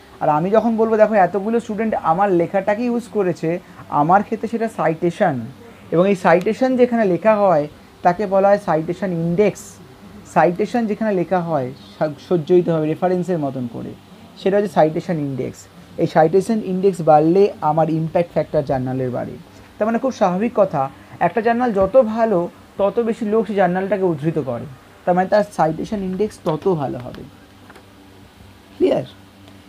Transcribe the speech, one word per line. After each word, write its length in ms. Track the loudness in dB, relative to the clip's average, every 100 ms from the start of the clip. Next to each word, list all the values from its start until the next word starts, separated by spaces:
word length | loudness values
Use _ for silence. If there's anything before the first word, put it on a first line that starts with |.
| -20 -4
আর 80 | 0
আমি 220 | 0 2
যখন 260 | 2 2 2
বলবো, 200 | 2 4
"দেখো, 180 | 4
এতগুলো 460 | 4 2 0 -2 -2
student 340 | -4 -4 -4
আমার 380 | -2 -2 0 2
লেখাটাকে 520 | 2 0 -2 -2 -2
ইউজ 180 | -2 -4 -4
করেছে", 460 | -2 -2 -2 -4 -6 -8 -20 -4
আমার 340 | 0 2 2
ক্ষেত্রে 260 | 2 -6 -6
সেটা 200 | -4 -6
citation। 720 | -2 -2 -2 -2 0 -2 -2 -8 -14 -20 -20 -4
এবং 180 | 0 2
এই 80 | 2
citation 600 | 2 2 2 0 0 2
যেখানে 280 | 2 2
লেখা 320 | 0 2 2 2
হয় 320 | 4 2 0 -8 -20 -4
তাকে 240 | 0 0 0
বলা 220 | 2 4
হয় 100 | 2
citation 540 | 0 -2 -2 -6 -4
index। 480 | -2 -2 2 0 0 -10 -20 -20 -20 -20 -20 -4
Citation 520 | 2 2 2 -2 -2 -2
যেখানে 260 | -2 -2
লেখা 280 | -2 -2 -2
হয় 320 | -2 -4 -4 -10 -14 -6
সা-, 120 | -6 -6 -2
সজ্জিত 400 | -2 4 4 4
হবে 180 | 0 -2
রেফারেন্সের 520 | -2 0 0 -2 -2
মতন 300 | -4 -6 -8
করে, 180 | -10 -12 -14 -20 -20 -20 -6
সেটা 140 | 0 0
হচ্ছে 180 | 2
citation 440 | 2 2 2 -4 -4
index। 480 | -4 -6 -8 -10 -20 -20 -14 -4
এই 80 | 0
citation 540 | 4 4 4 2 -2
index 360 | -2 0 0 2
বাড়লে 520 | 4 6 6 4 2 2
আমার 300 | -2 0 0
impact 420 | 0 0 -2 0
factor 300 | -2 -2 -2
জার্নালের 480 | -2 -2 -4 -4 -4
বাড়ে। 220 | -6 -8 -12 -18 -20 -14 -6
তার 80 | -2
মানে 120 | -2
খুব 140 | -2
স্বাভাবিক 400 | 0 0 0 -2
কথা, 360 | 0 0 0 -6 -8 -18 -2
একটা 200 | -2 0
জার্নাল 320 | 0 0 0
যত 300 | 0 4 4
ভালো 460 | 4 2 0 0 -2 -8 -12 -2
তত 220 | -2 0
বেশি 240 | -2 -2
লোক 220 | -2 0 0
সেই 100 | 0
জার্নালটাকে 460 | 2 0 -2 0
উদ্ধৃত 360 | 0 0 -2 -2
করে, 260 | -4 -6 -10 -16 -20 -6
তার 100 | 0
মানে 140 | 0 2
তার 160 | 0 0 0
citation 460 | 0 -2 -6 -6
index 360 | -4 -4 -4 -4
তত 300 | -4 -2 0
ভালো 240 | -2 -2 -8
হবে। 240 | -12 -16 -18 -20 -20 -20 -20 -20 -20 -20 -20 -20 -20 -20 -20 -20 -16 -2
Clear? 280 | 0 0 -4 -14 -20 -20 -20 -20